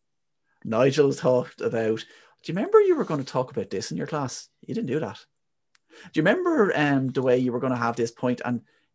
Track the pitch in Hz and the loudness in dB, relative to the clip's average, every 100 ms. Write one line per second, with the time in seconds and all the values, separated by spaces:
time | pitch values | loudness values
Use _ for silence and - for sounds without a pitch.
0 | _ _ _ _ _ _ - 110 135 143 | _ _ _ _ _ _ -4 2 4 4
1 | 139 135 131 127 127 - 113 113 110 110 | 2 2 2 2 0 -6 -4 -2 -2 -4
2 | - - - _ - 175 349 427 392 311 | -8 -20 -20 _ -8 -6 4 4 6 2
3 | 185 147 135 131 131 110 95 95 - - | 0 -4 -2 -4 -2 -6 -6 -6 -6 -6
4 | 139 151 131 - - _ - 226 180 143 | -6 -4 -6 -8 -16 _ -10 -6 -4 -4
5 | 104 - - _ _ _ _ _ _ - | -4 -10 -20 _ _ _ _ _ _ -20
6 | - 156 170 359 359 311 190 147 147 139 | -6 0 2 2 2 2 2 2 2 2
7 | 131 131 127 127 127 120 127 120 117 117 | 0 0 2 2 2 -2 -2 0 -2 -2
8 | 117 - 127 120 123 120 - _ _ | -4 -2 -4 -2 -4 -6 -8 _ _